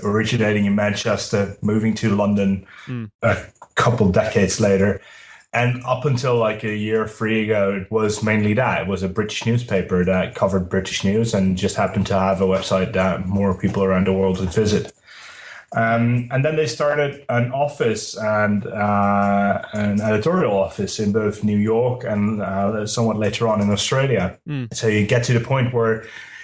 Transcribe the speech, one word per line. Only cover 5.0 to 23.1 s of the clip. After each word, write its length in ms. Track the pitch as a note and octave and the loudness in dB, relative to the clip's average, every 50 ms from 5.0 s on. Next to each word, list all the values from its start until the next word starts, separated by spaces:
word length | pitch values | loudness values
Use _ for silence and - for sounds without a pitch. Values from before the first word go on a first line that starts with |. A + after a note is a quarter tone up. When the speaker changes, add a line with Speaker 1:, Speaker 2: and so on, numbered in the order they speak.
| - - - - - - - - - _ | -6 -18 -20 -20 -20 -20 -20 -20 -20 _
Speaker 1:
And 300 | - A#2+ B2 B2 A#2+ - - | -2 0 0 0 0 -2 -2
up 200 | - A2 A2+ - | -4 -4 -2 0
until, 320 | C#3+ B2 A#2+ C#3 B2+ A#2+ | -2 0 0 0 0 2
like, 260 | A#2 A2 G#2+ G#2+ G#2+ | 2 2 0 -2 -2
a 140 | A2+ G#2+ G#2+ | -4 -4 -4
year 260 | G#2+ G#2 G#2+ A2 A2 | -4 -2 0 0 0
or 60 | A2 A2 | 0 -2
three 340 | - - A2+ G#2+ A2 A2 | -4 -4 -2 0 0 0
ago, 320 | G#2+ G#2+ G#2+ G#2 G2 G2 G2+ | 2 2 2 2 2 0 0
it 160 | G2 F#2 - | -2 -6 -2
was 320 | G#2+ A2 A2 G#2 G#2 - | -2 0 0 0 0 0
mainly 320 | A2 A2 G#2+ G#2+ G#2 G#2 G#2 | 0 2 2 2 2 2 2
that. 280 | - B2 G#2+ F2+ D2+ | 2 2 0 0 -2
It 40 | E2 | -2
was 160 | F#2+ G2 F2+ | -2 -4 -2
a 60 | F#2+ F2+ | -2 -4
British 360 | F2+ A2 G#2 - - - - | -2 -4 -4 -4 -6 -4 -2
newspaper 580 | A2+ A#2 A#2+ - - G#2 F#2 E2+ - F#2 F2+ F2 | 0 0 0 0 0 -2 -2 0 0 0 0 2
that 320 | F#2 F#2+ F#2 F2+ - - | 2 2 0 0 -2 -2
covered 320 | - G#2 F#2+ G2 F#2 F2 - | -2 -2 0 0 0 -2 0
British 340 | - F#2+ F#2 - - - | -2 -4 -2 -2 -6 -2
news 320 | - G2 G#2 A2+ A#2 A#2 - | -2 0 2 2 0 0 0
and 240 | G2 F#2+ F#2 F#2 F2+ | 0 2 2 0 0
just 160 | G2+ F#2+ - | -2 -2 0
happened 320 | - G2+ F2+ - G2 F#2 | 0 -2 0 0 -2 -2
to 120 | - G2+ F#2+ | 0 0 0
have 220 | F#2+ G2 G2 F2+ | 2 2 2 2
a 60 | G2 | 2
website 460 | F#2+ F#2+ F#2+ F#2 - G2 F#2+ F#2 - | 2 2 0 0 0 0 0 0 0
that 340 | - D#2+ F#2 F#2+ E2+ - - | 0 0 0 0 -2 -2 -4
more 320 | F#2 G2+ G2 G2+ F#2+ F2+ - | -2 0 0 0 0 0 0
people 240 | - F#2 - G2+ | -2 -2 0 0
around 240 | F#2+ F#2+ F#2 F#2 F#2+ | 2 2 2 2 2
the 60 | F#2+ | 2
world 260 | F#2+ F#2+ F#2+ F#2+ F2+ F#2 | 2 2 2 0 0 0
would 160 | F#2+ F2 - | -2 -2 0
visit. 380 | A2 G#2+ G2 G2+ F2+ - - - _ _ - - - - - - - - - - - - _ - | 0 2 2 2 0 -2 -4 -14 _ _ -20 -20 -20 -20 -20 -20 -20 -20 -20 -20 -20 -18 _ -2
Um, 540 | A#2 A2+ A2+ A#2 A#2 A#2 A#2+ B2 B2 A#2+ - | -2 0 2 2 2 2 2 2 0 -2 -2
and 140 | C3 C3 C#3 | -2 0 0
then 120 | D#3 D#3 | 0 0
they 100 | D#3 D#3 | 0 0
started 580 | - - - D3 D3 D3 D3 C#3+ C#3+ C#3+ - - - | -2 -2 -2 0 0 2 0 0 -2 -4 -8 -6 -2
an 200 | B2 A#2+ B2 B2 | 0 0 0 0
office 640 | C3 C#3 D3 C#3+ - - C#3 A2+ G#2+ - - - - | 0 -2 -2 -2 -2 0 0 0 0 -2 -6 -10 -8
and, 520 | A2 A2 G#2+ G#2+ G#2 G#2 G#2 G#2 G2+ - | -6 -2 0 2 2 2 2 2 0 -2
uh, 960 | - - G#2 G#2 G#2 G2+ G2+ G2+ G2+ G2+ G2+ G2+ G2+ G2+ - G2+ G2+ - - - - | -4 -4 -2 0 2 2 2 2 2 4 2 2 2 2 2 2 2 0 -2 -4 -6
an 300 | - G#3 G#3 G#3 G3+ G#3 | -6 -2 -2 0 0 0
editorial 560 | G#3+ A3 - G#3 - D#3+ F3+ - - A2 G2+ G2 | 0 2 0 2 2 0 0 2 0 2 2 0
office 400 | F#2+ F#2+ - - G2 F#2 - - | 0 -2 -2 -6 -6 -6 -4 -2
in 140 | G#2+ G2+ | -2 0
both 300 | G2+ A2+ G#2+ G2+ G2+ - | 0 0 0 0 -2 -2
New 140 | G#2+ G#2+ G#2 | -2 0 2
York 480 | G#2 G#2 A2 A2 A#2 B2+ B2 A#2+ - - | 2 2 2 2 2 2 0 -2 -4 -4
and, 380 | - G#2+ G#2 G2+ G#2+ A2 G#2 | -4 -2 0 0 0 0 -2
uh, 440 | F#2+ F#2 F#2+ G2 G2 G2+ A2 G#2+ G#2 | -4 -4 -2 0 0 0 0 -2 -4
somewhat 300 | G#2+ - B2 A#2 A2 | -4 -2 0 0 0